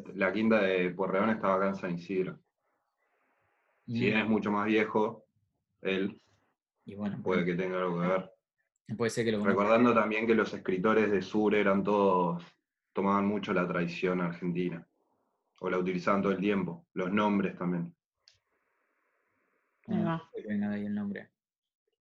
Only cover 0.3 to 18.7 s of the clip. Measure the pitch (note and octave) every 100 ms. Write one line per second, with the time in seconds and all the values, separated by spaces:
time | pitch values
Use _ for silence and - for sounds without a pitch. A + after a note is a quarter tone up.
0.3 | G2 A2+ A2 F#2+ F#2 F2+ E2+ F#2+ F#2+ A2
1.3 | A2 G2 F#2+ G2 F#2+ F#2+ E2+ - F#2+ F2+
2.3 | D#2 _ _ _ _ _ _ _ _ _
3.3 | _ _ _ _ _ - A#2 A2+ G#2+ G#2+
4.3 | G#2+ G#2 G#2 G#2+ A2 G#2+ A2 G#2+ - _
5.3 | _ _ _ _ _ F#2 F#2+ G2 - _
6.3 | _ _ _ _ _ - G2 G#2 - G2
7.3 | F2+ F2 F2 F#2 F2+ F#2 E2+ F2 F#2 -
8.3 | _ _ _ _ _ - G#2 A#2 B2 A2+
9.3 | G#2+ G2+ F#2+ G#2 A2+ B2 A2 G#2+ G#2+ A2+
10.3 | A2+ G2 G2 - F#2 G#2+ A2 G#2 G2 F#2
11.3 | G#2+ G#2 G#2 G2 G2 G2 G#2 G2 F#2 F2
12.3 | E2+ - _ _ _ _ - G2 G2+ G2+
13.3 | G#2 A2 F#2 F2 F2 E2+ - F2+ F2+ F2
14.3 | E2+ F2+ F2 F2+ E2 - _ _ _ _
15.3 | _ _ _ F#2 F#2 F2+ F2+ G#2 G2+ G2
16.3 | F2+ G2+ G2 F2+ E2+ _ F#2+ F2+ G#2 G#2
17.3 | G2+ F#2 F2 F2+ F2 E2+ _ _ _ _
18.3 | _ _ _ _